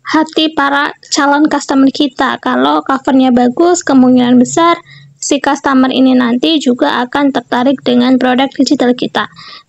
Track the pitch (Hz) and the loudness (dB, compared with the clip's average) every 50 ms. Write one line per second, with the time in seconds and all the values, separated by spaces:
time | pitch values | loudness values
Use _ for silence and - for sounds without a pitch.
0 | _ - - 311 311 - - - 311 311 320 - 285 277 277 285 285 - - _ | _ -2 -2 -2 -2 -2 -2 -2 -2 -2 -2 -2 -2 0 0 -2 -2 -4 -6 _
1 | _ - - - 285 277 285 294 302 302 - 285 - - 294 269 269 269 - - | _ -6 -4 -2 0 0 2 2 0 0 0 -4 -4 -2 0 2 2 2 0 0
2 | 302 277 _ - - 247 240 247 - 254 254 247 262 285 294 311 294 - 277 254 | -4 -4 _ -4 -4 -4 -4 -4 -4 -4 -2 0 0 0 0 -2 -2 -2 -4 -2
3 | - - 277 269 262 262 240 247 247 247 247 - 339 349 359 349 - - 277 262 | -2 0 0 2 2 2 2 2 2 0 0 0 0 2 2 0 0 0 2 4
4 | 254 254 254 254 247 247 254 247 247 247 - - 330 339 339 339 - _ - - | 4 4 4 2 2 2 4 2 2 2 0 0 2 2 0 0 -4 _ -20 -20
5 | - - _ _ - - 294 285 - 294 277 285 _ 285 277 262 254 262 254 254 | -20 -20 _ _ -4 -2 -2 -2 0 -2 -4 -2 _ 0 2 2 2 2 2 2
6 | 262 262 262 254 254 240 233 247 - 311 330 302 - 269 240 247 311 285 - 240 | 2 2 2 2 0 0 -2 0 0 0 0 0 0 -2 -2 0 0 -2 -2 -2
7 | 247 247 - 285 285 277 262 262 247 _ - 247 247 269 285 - - - 247 247 | -6 -4 -2 -2 -2 0 -2 -2 -6 _ -4 -2 0 0 -2 -2 -2 -2 0 2
8 | 240 247 262 254 254 254 254 247 269 262 - - 277 247 302 262 262 240 247 240 | 2 2 2 2 2 0 0 0 -2 -4 -2 -4 0 0 0 0 0 0 0 -2
9 | - - _ 226 208 - - - - - - - _ | -4 -6 _ -6 -6 -6 -10 -20 -20 -20 -20 -20 _